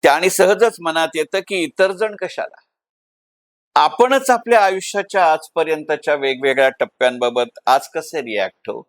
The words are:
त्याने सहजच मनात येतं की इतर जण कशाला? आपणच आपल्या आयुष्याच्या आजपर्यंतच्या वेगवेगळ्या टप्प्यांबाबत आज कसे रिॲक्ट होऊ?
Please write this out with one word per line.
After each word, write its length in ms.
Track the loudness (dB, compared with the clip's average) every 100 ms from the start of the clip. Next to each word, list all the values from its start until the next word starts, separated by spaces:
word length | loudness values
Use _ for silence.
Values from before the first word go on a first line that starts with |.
त्याने 260 | 4 4 2
सहजच 460 | 2 2 4 0 0
मनात 260 | -6 -2 -2 -4
येतं 240 | -4 -4
की 240 | -4 -6
इतर 280 | -6 0 0
जण 240 | 0 -6 -6
कशाला? 460 | -10 -8 -12 _ _ _ _ _ _ _ _ _ _ _ _ 0
आपणच 540 | 0 2 2 2 2
आपल्या 360 | -2 4 4 4
आयुष्याच्या 680 | 0 -6 -6 -4 2 2
आजपर्यंतच्या 840 | 2 -2 -4 -2 -4 -4 -4 -2 -2
वेगवेगळ्या 540 | -2 -2 -2 2 0
टप्प्यांबाबत 880 | 0 -8 _ -2 0 -2 -2 -4 -4 0
आज 220 | 0 0
कसे 340 | -12 -8 -10
रिॲक्ट 480 | -6 -4 -4 _ -14
होऊ? 140 | -14